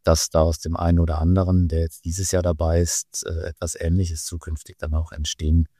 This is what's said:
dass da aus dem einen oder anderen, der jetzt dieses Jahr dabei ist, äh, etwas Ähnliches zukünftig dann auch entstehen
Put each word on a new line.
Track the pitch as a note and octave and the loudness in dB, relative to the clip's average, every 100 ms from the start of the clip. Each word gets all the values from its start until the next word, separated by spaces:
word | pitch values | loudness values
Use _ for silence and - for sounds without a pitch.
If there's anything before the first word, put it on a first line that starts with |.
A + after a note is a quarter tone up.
dass | - E2 - | 2 2 2
da | D#2+ | 2
aus | E2 D#2+ | 2 0
dem | E2 E2 | -4 -2
einen | E2+ E2+ | 2 4
oder | D#2+ D#2+ | 2 2
anderen, | E2 F#2 F2+ F#2 E2+ | 2 4 4 2 2
der | E2 | 0
jetzt | E2 - E2+ | -2 -4 -8
dieses | F2+ F#2+ | -4 -2
Jahr | F2+ | 0
dabei | F2 D#2+ E2 E2+ | 0 0 2 2
ist, | E2+ - - - - | 2 -2 -6 -10 -6
äh, | E2 E2+ | -6 -8
etwas | D#2+ F2 - | -8 -10 -4
Ähnliches | E2+ F2 F2+ D#2 - | 0 0 0 -4 -8
zukünftig | E2 - D#2 - - | -10 -8 -10 -10 -10
dann | D#2 | -4
auch | D#2 D#2+ | -4 -4
entstehen | - D2+ - D#2 E2 D#2+ | -6 -8 -4 2 2 2